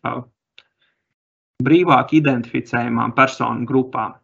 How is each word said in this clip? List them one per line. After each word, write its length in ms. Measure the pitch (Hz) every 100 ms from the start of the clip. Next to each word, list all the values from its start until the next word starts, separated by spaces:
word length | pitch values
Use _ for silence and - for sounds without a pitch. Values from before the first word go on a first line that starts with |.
ā, 160 | 127 123 123 _ _ _ _ _ _ _ _ _ _ _ _ _
brīvāk 540 | 131 165 175 131 127
identificējamām 1040 | 156 143 127 113 127 - 120 120 117 117 117
personu 480 | 131 - 120 117 120
grupām. 500 | 131 131 127 107 -